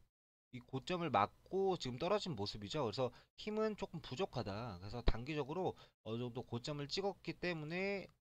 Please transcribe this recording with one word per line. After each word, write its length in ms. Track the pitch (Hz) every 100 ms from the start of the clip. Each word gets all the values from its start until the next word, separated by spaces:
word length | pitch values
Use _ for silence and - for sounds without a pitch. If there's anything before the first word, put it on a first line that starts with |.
| - _ _ _ _
이 60 | 127
고점을 480 | - 131 - 180 165
맞고 680 | 104 104 - - 190 190 175
지금 200 | 127 127
떨어진 380 | 170 202 190 110
모습이죠. 480 | 101 107 101 156
그래서 280 | 117 117 123 - - -
힘은 380 | 214 214 220 202
조금 240 | 196 160
부족하다. 760 | - 131 190 123 98 98 120 87
그래서 220 | 101 120
단기적으로 720 | - 120 127 151 131 170 165 - - _
어느 160 | 110 117
정도 240 | 123 123
고점을 440 | - 117 135 147 139
찍었기 460 | 202 196 - -
때문에 720 | - 175 165 151 175 196 196 - -